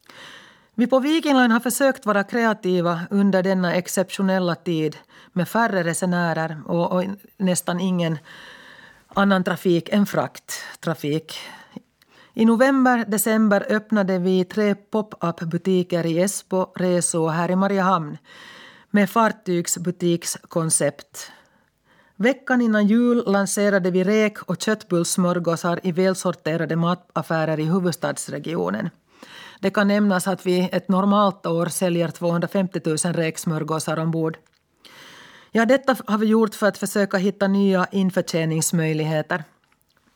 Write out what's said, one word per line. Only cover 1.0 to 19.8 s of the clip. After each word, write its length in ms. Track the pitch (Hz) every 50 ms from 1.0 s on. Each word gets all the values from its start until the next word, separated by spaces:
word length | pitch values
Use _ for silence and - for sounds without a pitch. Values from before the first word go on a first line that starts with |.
| 247 294 311 330 - 302 277
Line 140 | 262 254 233
har 100 | 226 233
försökt 460 | - 254 - - 277 269 262 - -
vara 180 | 208 202 202 196
kreativa 760 | 196 - 240 233 226 214 214 - 185 185 180 165 175 170 165 175 -
under 320 | 202 202 202 202 190 185 180
denna 320 | 190 190 185 180 175 156
exceptionella 800 | 180 175 - - 202 180 190 - - 196 190 190 190 180 175 165
tid 420 | - _ 180 170 160 156 151 151 - - _ - - - - _
med 160 | 185 170 -
färre 360 | - 220 233 226 202 185 165
resenärer 800 | 170 165 - 190 185 175 175 175 170 160 160 160 160 160 151 -
och, 260 | - 175 170 175 196 180
och 120 | 180 180 190 202 - - - _
nästan 440 | - 196 185 180 170 - - 175 175
ingen 380 | 185 190 185 175 170 160 165 143 - - - - - - - - - - - - - - - _ _ _
annan 360 | - 190 196 202 196 185 180
trafik 440 | 190 180 - - 190 175 170 160 -
än 180 | - 208 202
frakttrafik. 1300 | - - 170 127 135 - - - - - - - - - - - 170 160 - - 147 147 156 156 - - - - - - - - - - - - _ _ _ _ _ _ - - _ _
I 120 | - 226
november, 600 | 226 226 220 262 269 277 269 254 254 247 233 233 208
december 580 | 214 202 - 233 220 220 220 214 202 196 - -
öppnade 500 | 214 214 214 - 220 208 196 180 190 185
vi 260 | 175 190 185 185 180
tre 300 | 185 - 208 214 208 196
pop-up-butiker 1300 | 196 - _ - 214 208 208 - - - 170 165 - 175 165 165 170 - 190 190 180 175 180 175 170 165
i 160 | 170 160 170 180
Esbo, 500 | 202 - - - _ 190 185 185 - _
Reso 480 | - 175 185 180 175 165 - - 170 160
och 100 | 160 156
här 180 | 170 170 170
i 60 | 185
Mariehamn 600 | 185 196 196 202 190 185 190 190 170 156 147 151 - - - - - - - - - - - - - _ _
med 200 | - 208 202 185
fartygsbutikskoncept. 2250 | - 233 226 214 208 - _ 185 180 170 170 - - 185